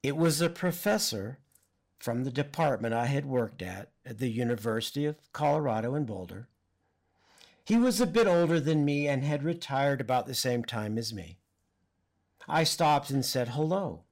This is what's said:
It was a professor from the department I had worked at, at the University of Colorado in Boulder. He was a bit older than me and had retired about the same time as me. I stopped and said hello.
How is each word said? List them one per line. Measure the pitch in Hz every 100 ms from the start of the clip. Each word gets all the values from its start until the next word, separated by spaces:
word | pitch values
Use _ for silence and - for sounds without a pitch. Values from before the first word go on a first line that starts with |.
It | 139 147
was | 165 151
a | 170
professor | 170 180 175 208 214 - 107 101 135 _ _ _ _ _ _
from | - 117
the | 131
department | 123 143 - 160 120 113 117
I | 120
had | 139 135
worked | 127 110 -
at, | 90 92 - _
at | 131 107
the | 127
University | 113 120 120 110 110 113 143 147
of | 151 _
Colorado | - 147 151 143 110 117
in | 143 127
Boulder. | 95 90 90 123 _ _ _ _ _ _ _ _ _ - _
He | - 226
was | 247 196
a | 233
bit | 208 226
older | 170 170 165
than | 143 156
me | 147 143 147
and | 135
had | 143 147
retired | 147 170 - 135 139 139
about | 113 127 123
the |
same | 127 131 120 117
time | 117 107 110
as | 113
me. | 107 82 87 _ _ _ _ _ _ _ _ _ _ -
I | 156
stopped | 160 - 156 147 147
and | 139
said | 127 131 120
hello. | 123 156 185 175 82 _